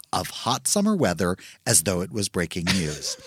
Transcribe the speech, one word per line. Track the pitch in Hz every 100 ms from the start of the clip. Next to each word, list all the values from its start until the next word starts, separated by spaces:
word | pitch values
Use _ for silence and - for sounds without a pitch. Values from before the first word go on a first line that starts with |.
| -
of | 95 90
hot | - 113 127 -
summer | 208 202 202
weather | 110 85 90 92 - - -
as | 101
though | 82 90
it | 90
was | 113 101
breaking | 92 85 92 85
news. | 95 78 73 65 -